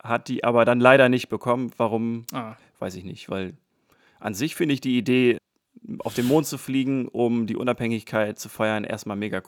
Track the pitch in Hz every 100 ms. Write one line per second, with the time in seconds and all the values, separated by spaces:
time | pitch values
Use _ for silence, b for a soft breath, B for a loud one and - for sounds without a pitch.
0 | 117 120 - 127 120 120 117 123 123 135
1 | 127 127 - 107 123 123 120 - 113 110
2 | 117 117 117 135 113 117 b - 95 90
3 | 92 - - 95 92 - _ _ b b
4 | b b 107 95 156 - 165 135 131 123
5 | 110 127 123 110 _ _ _ - - -
6 | 117 - 123 151 147 135 - 135 131 135
7 | 120 113 120 117 110 113 123 120 120 113
8 | - 113 107 104 - - 110 107 104 107
9 | - 101 107 101